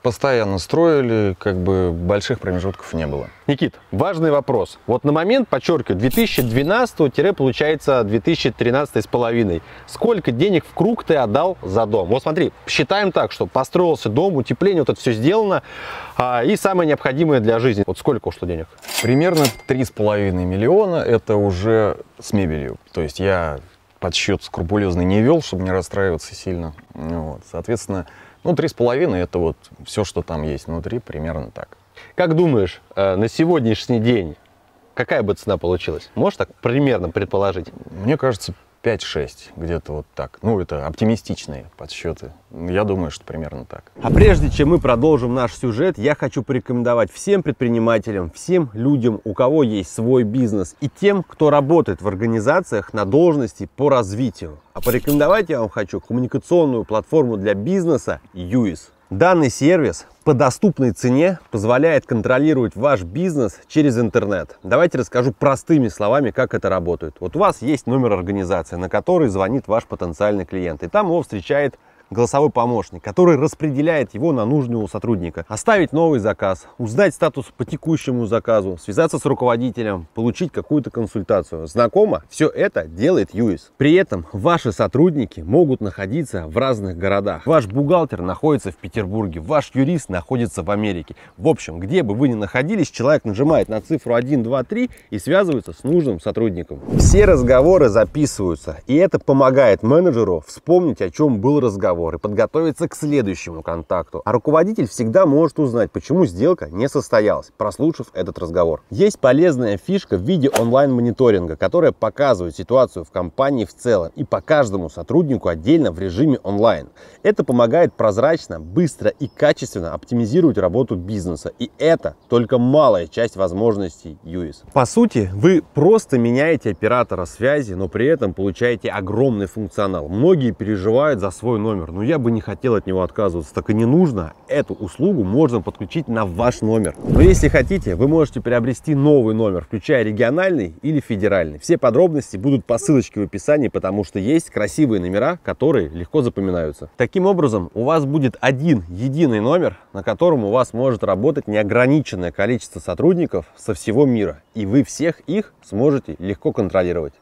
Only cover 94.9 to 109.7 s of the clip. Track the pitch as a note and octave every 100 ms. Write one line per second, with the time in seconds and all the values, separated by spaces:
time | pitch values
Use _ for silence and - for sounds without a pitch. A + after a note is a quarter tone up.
94.9 | - _ G#2 - F3+ G3 C#3 F#2 E2 B2
95.9 | E3+ C#3+ F2+ - G#2 A2+ F2 E2 C#2 -
96.9 | - - G3 G#3 D#3+ A#2+ B2+ D3 F#3 C3+
97.9 | G#2 G#2 D3 D3+ - F#2+ E2 - D2+ -
98.9 | C#3 F#3 C#3 - C3+ C3 C3 B2+ G2 A2
99.9 | D3 F3+ A#2 G#2 E2+ - - - F3+ F3
100.9 | A#2 A#2 - D3+ A2+ A2+ D3 B2+ G2 F#2+
101.9 | F2 E2 E2 G#2+ G#2 A2+ D#3 D#3+ C#3+ E3
102.9 | - D3+ C#3+ G#2+ F2+ - D#2+ D#2 E2+ E2
103.9 | F#2 E2 E2 - A#2 D#3 D3+ F3+ A3 B2+
104.9 | - A2+ A#2+ F#3 C#3 D#3+ - C#3+ A#2 G2+
105.9 | - - D#3+ D3+ F2 C#3 F#3 D#2 F2 C3+
106.9 | D3 - A#2 G#2+ D#2 - _ G#2+ - D3+
107.9 | D#3+ - - F#2 E2+ F2 E2+ E2+ D#2 _
108.9 | G#2 G3+ - C3 C3+ F3 C3 A#2+